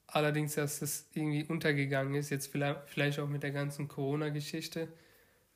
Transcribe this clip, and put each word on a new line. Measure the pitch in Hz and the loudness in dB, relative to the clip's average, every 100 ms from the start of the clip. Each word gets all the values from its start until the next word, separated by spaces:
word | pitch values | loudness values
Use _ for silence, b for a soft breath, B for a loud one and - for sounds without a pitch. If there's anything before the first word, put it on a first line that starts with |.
| - | -2
allerdings, | 151 151 151 151 | 2 4 4 2
dass | 151 143 - | 0 0 -2
das | 147 - - | -4 -4 -6
irgendwie | 160 151 147 | -2 0 0
untergegangen | 151 165 156 143 139 139 135 | 0 2 2 4 2 2 2
ist, | 143 147 | 0 0
jetzt | 139 - | -2 -2
vielleicht, | 147 143 143 - | 0 0 0 -4
vielleicht | - 143 143 | 0 2 2
auch | 147 | -2
mit | 143 | -2
der | 143 | -2
ganzen | 143 143 147 143 | -2 -2 -2 -6
Corona-Geschichte. | - 139 147 151 147 147 160 156 170 160 B B B B B B | -2 0 0 0 -2 -4 -6 -4 -6 -6 B B B B B B